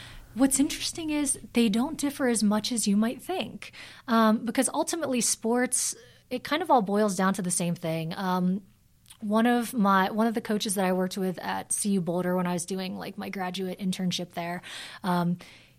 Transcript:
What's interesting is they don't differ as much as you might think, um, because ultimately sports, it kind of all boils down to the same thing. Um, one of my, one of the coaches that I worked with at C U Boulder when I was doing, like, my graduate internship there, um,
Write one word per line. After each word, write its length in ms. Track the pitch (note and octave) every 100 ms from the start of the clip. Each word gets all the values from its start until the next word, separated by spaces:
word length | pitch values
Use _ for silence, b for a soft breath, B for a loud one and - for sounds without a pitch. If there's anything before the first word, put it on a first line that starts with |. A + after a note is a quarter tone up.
| B B B
What's 260 | G#3+ C4+ C4+
interesting 520 | D4+ - - - D#4
is 260 | D4 C#4+ - -
they 160 | A#3+ A#3
don't 260 | G#3+ C#4 D4+
differ 320 | C#4+ C#4 C4
as 140 | A#3
much 300 | G#3 G#3+ -
as 160 | A#3+ G#3
you 100 | G3+
might 240 | A3+ C4
think, 500 | - F#4 G#3+ - - - B B -
um, 380 | A3+ A3 A3 A#3
because 220 | B3+ -
ultimately 480 | C#4+ E4 E4+ C#4+ B3+
sports, 720 | - - A3 B3 A#3+ - - - B B -
it 120 | B3+
kind 200 | - D4+
of 80 | E4+
all 100 | C4+
boils 340 | F#3+ G3+ G#3+ F#3+
down 200 | F#3+ F#3+
to 80 |
the 80 | F3+
same 240 | - F3 E3+
thing. 400 | E3 E3 D#3+ G3
Um, 460 | F#3+ F#3 F3+ F#3+ - _ _ _ - -
one 280 | G#3 G#3+ A#3
of 260 | A#3+ A3+
my, 380 | B3+ G3 G3 F#3+
one 160 | G#3+ A#3
of 80 | A3+
the 60 |
coaches 340 | - G#3 A3 G3
that 100 | F#3
I 80 |
worked 240 | F#3 F#3 G3+
with 220 | F#3 E3+
at 320 | G3 F#3+ -
C 180 | - G#3
U 100 | G3
Boulder 340 | E3+ F3 F3+ F3+
when 100 | F3+
I 80 |
was 120 | F3 F3
doing, 300 | F#3+ F#3 G3
like, 200 | F3+ F#3+
my 120 | G3+
graduate 500 | G3 F3+ F3+ F#3 F3+
internship 540 | F#3 F#3 F#3 F3 F3+
there, 280 | - E3+ F3 - B B B
um, 340 | F#3 F3 F3 F3+ B B B